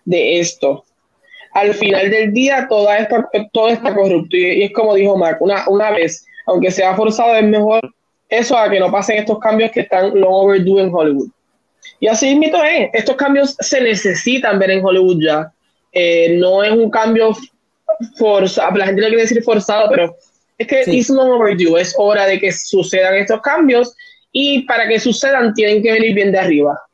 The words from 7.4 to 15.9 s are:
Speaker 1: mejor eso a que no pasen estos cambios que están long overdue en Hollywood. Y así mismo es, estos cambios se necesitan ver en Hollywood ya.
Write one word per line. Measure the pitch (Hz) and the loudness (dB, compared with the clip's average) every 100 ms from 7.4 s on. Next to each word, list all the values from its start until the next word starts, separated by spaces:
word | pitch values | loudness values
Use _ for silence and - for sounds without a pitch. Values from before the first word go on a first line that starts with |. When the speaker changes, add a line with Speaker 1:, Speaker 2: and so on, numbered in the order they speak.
Speaker 1:
mejor | 214 214 214 220 220 _ _ _ - | 2 2 2 0 -4 _ _ _ -4
eso | 226 233 240 | -2 0 0
a | 208 | 2
que | 196 | 0
no | 180 | 0
pasen | 202 196 214 | -2 -2 -4
estos | 214 214 | -2 -2
cambios | 220 220 226 | 0 0 0
que | 208 | -2
están | - 185 196 | -2 0 0
long | 202 190 | 2 2
overdue | 190 196 196 180 196 | 2 2 2 2 0
en | 190 | 0
Hollywood. | 170 156 139 - _ _ _ _ _ - - | 0 0 -2 -6 _ _ _ _ _ -20 -4
Y | 220 | -2
así | 226 269 285 | 0 2 2
mismo | 311 349 | 2 0
es, | 302 330 196 | 0 0 -2
estos | 220 220 262 | -4 -2 -2
cambios | 277 277 269 - | 0 0 0 -4
se | - 269 | -4 -2
necesitan | 240 202 196 170 240 254 240 196 | 0 -2 -2 -2 -2 -2 -2 0
ver | 190 | 0
en | 190 | 0
Hollywood | 190 185 185 170 | 0 2 2 2
ya. | 156 151 160 _ _ _ _ | 0 -2 -4 _ _ _ _